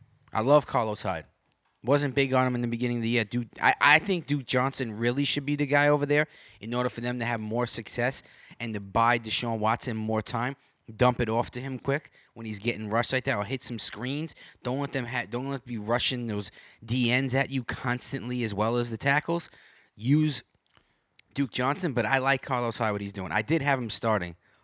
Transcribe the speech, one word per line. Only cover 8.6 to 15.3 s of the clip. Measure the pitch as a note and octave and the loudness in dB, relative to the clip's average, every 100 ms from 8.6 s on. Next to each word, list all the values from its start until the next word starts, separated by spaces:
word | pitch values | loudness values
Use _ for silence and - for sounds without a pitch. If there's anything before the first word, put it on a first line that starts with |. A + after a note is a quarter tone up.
| A#2 | -8
to | G#2 | -8
buy | G2 A2 A#2 A#2+ | -2 4 4 4
Deshaun | A2 - A#2+ A2+ | 0 -4 -2 0
Watson | G#2+ A#2 - A2 | 0 0 -2 -4
more | A2 A2 | -2 -2
time. | - A#2 B2 C#3 _ _ - G#2+ | -2 -2 -4 -6 _ _ -8 2
Dump | B2+ B2 | 4 4
it | A2 | 0
off | A#2 A#2 | 0 -2
to | B2 | -6
him | C3+ C3 | -8 -6
quick | - D3 - _ _ | -4 -4 -6 _ _
when | A2+ A2+ | -12 -8
he's | G2+ | -4
getting | A2 G#2+ G#2+ | -2 -2 0
rushed | A2+ A#2+ | 0 0
like | C3 C#3 | -2 -2
that, | A2+ | -2
or | G#2 | -2
hit | C3 | -6
some | - A#2 | -6 -4
screens. | - G2+ B2+ C#3+ D#3+ - - - | -6 -4 -6 -4 -8 -12 -20 -10
Don't | B2 C3+ | -4 -2
let | C#3 | -2
them | C3+ A#2+ | -4 -4
ha-, | B2 | -4
don't | G#2 | -4